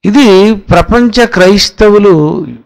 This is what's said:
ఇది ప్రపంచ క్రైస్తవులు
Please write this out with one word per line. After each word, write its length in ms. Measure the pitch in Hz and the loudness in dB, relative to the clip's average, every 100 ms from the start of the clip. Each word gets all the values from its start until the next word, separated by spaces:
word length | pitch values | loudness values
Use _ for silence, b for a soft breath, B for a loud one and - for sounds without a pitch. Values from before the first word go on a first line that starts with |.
ఇది 500 | 196 233 247 190 208 | -2 0 2 2 2
ప్రపంచ 720 | 214 - 170 - 233 240 214 233 | -2 -2 -2 0 0 0 -2 -2
క్రైస్తవులు 1200 | - 185 202 - - 214 208 202 165 151 170 147 117 | 0 0 0 -4 -2 0 2 2 0 -2 -6 -10 -16